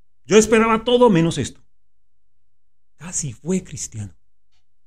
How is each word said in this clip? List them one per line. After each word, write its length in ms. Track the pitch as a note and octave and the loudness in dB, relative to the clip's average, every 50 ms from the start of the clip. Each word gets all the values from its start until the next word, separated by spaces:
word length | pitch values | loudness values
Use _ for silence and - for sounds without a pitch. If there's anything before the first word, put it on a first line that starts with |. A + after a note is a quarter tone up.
| - - - - - | -20 -20 -20 -18 -2
yo 120 | - F3 | 2 4
esperaba 460 | A3 G#3+ G#3+ A#3+ A3 A3+ A3+ A3 A3 A3 | 4 4 4 4 2 2 2 0 -2 0
todo 260 | A#3+ B3 B3 B3 A#3 | 0 2 4 4 4
menos 300 | F#3+ E3 E3 E3 - D3+ | 4 4 2 0 -2 -4
esto. 200 | A#2 - - - - - - - - - - - - - - - - - - - - - - - - - - - - - - - | -6 -8 -10 -16 -20 -20 -20 -20 -20 -20 -20 -20 -20 -20 -20 -20 -20 -20 -20 -20 -20 -20 -20 -20 -20 -20 -20 -20 -20 -20 -20 -20
Casi 320 | D3 F3+ F3+ - - C#3+ G#2+ | -16 -12 -10 -10 -10 -10 -12
fue 300 | - - D#3 F#3+ F#3 F#3 | -10 -8 -6 -6 -6 -6
cristiano, 500 | - - A#2+ - - - A2 G#2 G2+ - - - - - - - - - - - - - - - | -8 -14 -14 -14 -12 -12 -12 -12 -14 -16 -20 -20 -20 -20 -20 -20 -20 -20 -20 -20 -20 -20 -20 -20